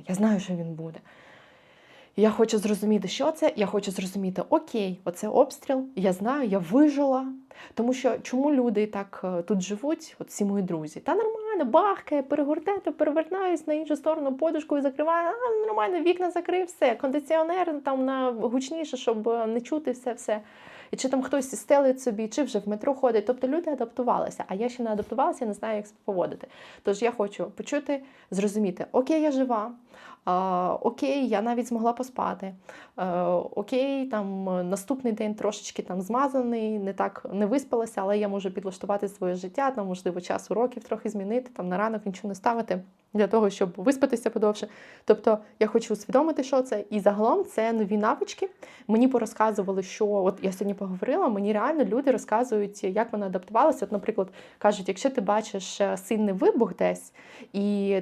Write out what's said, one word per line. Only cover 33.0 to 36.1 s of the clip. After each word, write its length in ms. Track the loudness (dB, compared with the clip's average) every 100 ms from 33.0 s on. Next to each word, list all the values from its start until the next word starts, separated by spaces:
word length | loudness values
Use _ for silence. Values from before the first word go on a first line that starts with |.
| -2 0 2 0 0 -6
окей, 500 | -2 0 0 0 -2
там, 440 | -4 -4 -4 -2
е, 140 | -2
наступний 500 | -2 -4 -2 -2 -2
день 220 | -2 -2 -2
трошечки 460 | -2 -4 -8 -10
там 200 | -6 -6
змазаний, 800 | -2